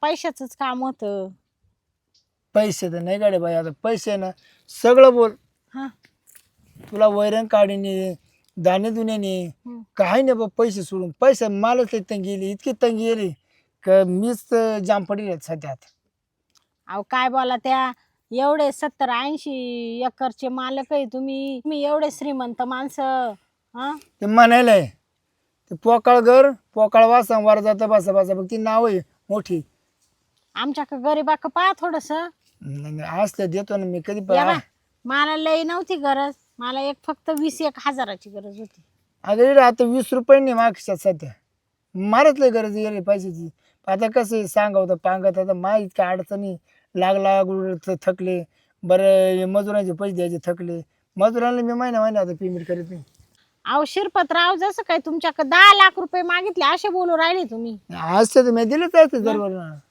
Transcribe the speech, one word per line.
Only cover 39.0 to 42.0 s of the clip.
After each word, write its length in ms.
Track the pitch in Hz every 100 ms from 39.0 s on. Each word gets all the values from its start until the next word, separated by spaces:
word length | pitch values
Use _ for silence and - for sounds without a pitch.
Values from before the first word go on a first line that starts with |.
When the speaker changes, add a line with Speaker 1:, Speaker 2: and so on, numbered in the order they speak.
| _ _
Speaker 2:
अगं 200 | - 214
इकडे 180 | 254 277
आता 220 | 247 233
वीस 300 | 240 262 -
रुपये 260 | 269 240 277
नाही 140 | 269
मागच्या 420 | 226 233 190 - 185
सध्या, 340 | 196 165 139 - _ _ _ _ _
मारत 440 | 180